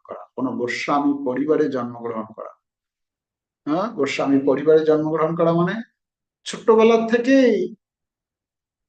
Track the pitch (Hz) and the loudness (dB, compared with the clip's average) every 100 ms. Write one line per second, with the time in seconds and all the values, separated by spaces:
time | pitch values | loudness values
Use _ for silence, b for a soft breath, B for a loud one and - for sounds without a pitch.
0 | - 95 - - 131 113 120 113 - 143 | -16 -16 -14 -8 -6 -4 -6 -6 -4 -2
1 | 143 139 131 127 151 151 147 131 120 120 | 0 -2 -4 -4 0 0 0 -2 -8 -10
2 | 117 110 107 - - - _ _ _ _ | -10 -10 -10 -14 -18 -18 _ _ _ _
3 | _ _ _ _ _ _ 139 165 220 208 | _ _ _ _ _ _ -6 -4 -4 -4
4 | 135 - 139 139 139 131 151 156 156 151 | -4 -2 0 2 2 0 4 4 4 0
5 | 156 160 160 165 165 170 180 226 - _ | 0 -2 -2 0 0 2 0 -4 -10 _
6 | _ _ _ _ - - - 220 220 226 | _ _ _ _ -14 -6 2 4 6 4
7 | 226 240 247 269 247 196 - 220 _ _ | 2 0 4 4 4 2 -4 -10 _ _
8 | _ _ _ _ _ _ _ _ | _ _ _ _ _ _ _ _